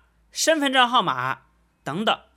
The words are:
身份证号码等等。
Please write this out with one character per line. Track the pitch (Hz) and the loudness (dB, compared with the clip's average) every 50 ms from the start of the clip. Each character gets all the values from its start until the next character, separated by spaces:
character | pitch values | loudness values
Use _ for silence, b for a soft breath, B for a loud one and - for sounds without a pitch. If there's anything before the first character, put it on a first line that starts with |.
| _ _ _ _ _ _ | _ _ _ _ _ _
身 | - - - 302 320 311 | -8 -4 0 0 0 0
份 | 285 269 | 0 -2
证 | 262 269 247 | 2 2 0
号 | 233 247 247 196 | 2 2 0 2
码 | 160 131 127 123 131 - - _ _ _ _ _ _ _ _ - | 2 2 2 2 0 -4 -8 _ _ _ _ _ _ _ _ -12
等 | 139 139 185 220 | -10 -8 -4 -2
等。 | 214 - - - _ _ | -2 -2 -2 -4 _ _